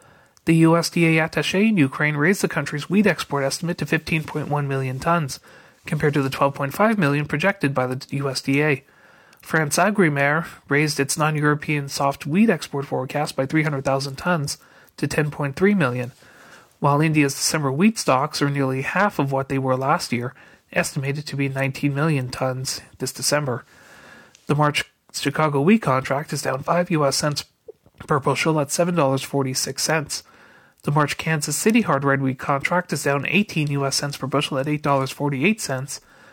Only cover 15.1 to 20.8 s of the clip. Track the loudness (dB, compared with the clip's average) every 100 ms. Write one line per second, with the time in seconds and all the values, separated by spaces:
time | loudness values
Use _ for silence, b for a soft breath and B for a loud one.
15.1 | 0 -2 -4 -6 2 2 4 2 0 -6
16.1 | -12 B B B B B _ 2 4 4
17.1 | 4 2 0 -2 0 -2 4 2 2 2
18.1 | 2 2 0 0 2 0 -2 -2 0 0
19.1 | 0 0 -2 -2 -2 0 0 2 0 0
20.1 | -4 -4 -10 B B _ -4